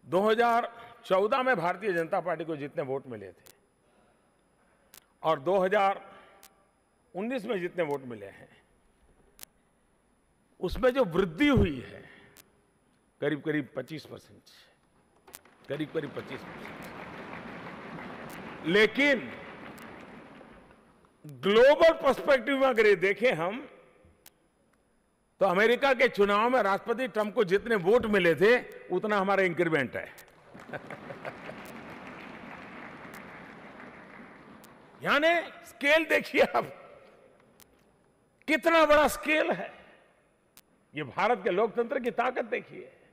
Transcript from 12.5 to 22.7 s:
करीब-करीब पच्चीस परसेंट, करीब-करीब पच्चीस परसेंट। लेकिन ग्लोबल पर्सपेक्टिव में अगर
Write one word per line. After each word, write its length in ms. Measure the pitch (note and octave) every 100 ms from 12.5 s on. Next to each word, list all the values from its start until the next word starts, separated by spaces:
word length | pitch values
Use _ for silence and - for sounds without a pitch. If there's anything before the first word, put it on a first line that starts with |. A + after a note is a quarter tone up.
| _ _ _ _ _ _ _
करीब-करीब 480 | C#3+ D3 D#3 D3+ C3 -
पच्चीस 300 | B2+ D#3 -
परसेंट, 360 | G#2+ - G2+ _ - _ _ _ _ _ _ - - _ _ -
करीब-करीब 460 | C#3+ D3+ E3 C#3+ B2+
पच्चीस 260 | - C3
परसेंट। 640 | - - - - - - - - - - - - - - - - - - - - - - D#3
लेकिन 640 | G3 A3 A#3 C#4+ B3+ B2 - - - - - - - - - - - - - - - _ _ _ _ D3+
ग्लोबल 680 | C3 E3 G#3+ C4 D4 E4
पर्सपेक्टिव 640 | D#4+ C#4 B3 - C4+ A3+ C4+
में 100 |
अगर 180 | C4+